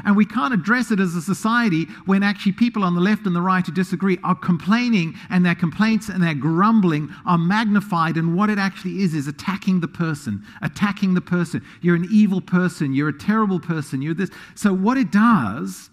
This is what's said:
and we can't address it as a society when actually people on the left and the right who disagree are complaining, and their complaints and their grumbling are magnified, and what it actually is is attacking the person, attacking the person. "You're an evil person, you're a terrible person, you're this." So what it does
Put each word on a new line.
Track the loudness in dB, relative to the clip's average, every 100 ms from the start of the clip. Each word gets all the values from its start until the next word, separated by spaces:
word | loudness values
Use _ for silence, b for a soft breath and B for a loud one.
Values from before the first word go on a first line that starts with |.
| 2
and | 2
we | 2
can't | 0 0 0
address | 2 0 2
it | 0
as | 0
a | -2
society | -4 -2 0 2 2 0 -2 B 0
when | 2
actually | 2 0 -2
people | 0 0 2
on | 0 2
the |
left | 2 2 0
and | 0
the |
right | 2 2
who | 0
disagree | -2 -2 0 0 0
are | 0
complaining, | -2 0 0 2 2 2 0 0 B B
and | 2 2
their |
complaints | 2 -2 0 0 0 -2
and | -2
their | 0
grumbling | 0 0 2 4 4 4 2 -4 B 0
are | 0
magnified, | 2 0 2 0 0 -2 0 0
and | 0 0
what | 0
it | 0
actually | -2 -4 -8 -2
is | -2
is | -2 -6
attacking | -8 -8 -4 -2 0
the | -2
person, | -4 -4 -4 -6 -8 B B
attacking | -8 -4 -4 0 0
the | 0
person. | 0 -2 -2 -6 B B
"You're | 0 0
an | 2
evil | 2 2 0
person, | -2 0 0 -2 -2 0
you're | -2
a | -2
terrible | -2 0 0 -2
person, | -4 -6 -6 -6
you're | -4 -4
this." | -6 B B -2
So | 0
what | 2 0 0
it | 2
does | 4 4 4 2 -4 -8 -12 -20